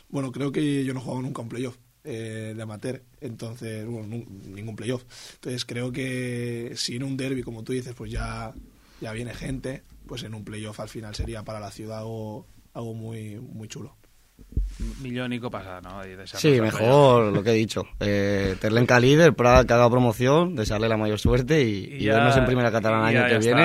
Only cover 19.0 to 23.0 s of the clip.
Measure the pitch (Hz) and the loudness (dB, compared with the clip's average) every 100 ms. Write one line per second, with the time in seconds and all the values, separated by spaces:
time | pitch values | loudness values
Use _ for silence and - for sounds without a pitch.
19 | 127 151 165 123 120 127 120 120 120 123 | 8 8 8 6 8 8 8 6 6 6
20 | 123 110 127 156 175 143 107 104 113 110 | 4 4 4 4 2 0 -2 0 0 0
21 | 107 107 113 123 123 156 117 98 - - | 0 2 2 2 4 2 2 0 -6 -4
22 | 104 110 143 127 127 127 120 110 110 110 | 2 4 6 6 4 2 2 2 2 2